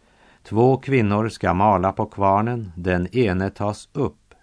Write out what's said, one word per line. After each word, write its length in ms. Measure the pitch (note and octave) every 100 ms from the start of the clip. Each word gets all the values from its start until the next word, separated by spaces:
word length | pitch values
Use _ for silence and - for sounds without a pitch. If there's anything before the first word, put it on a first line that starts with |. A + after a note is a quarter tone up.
| _ _ _ _
Två 340 | - G#2+ B2+ C3
kvinnor 520 | - C3+ G#2 G#2 A2
ska 260 | - F#2
mala 380 | F2+ G#2 F#2+ F#2+
på 140 | G#2 G#2+
kvarnen, 680 | - G2 G2 A2+ A#2+ G2+ E2+
den 400 | F2+ F2+ F2+ B2
ene 340 | G#2+ F#2 G2
tas 380 | - G#2 G#2+ -
upp, 420 | D3+ A#2+ - _ -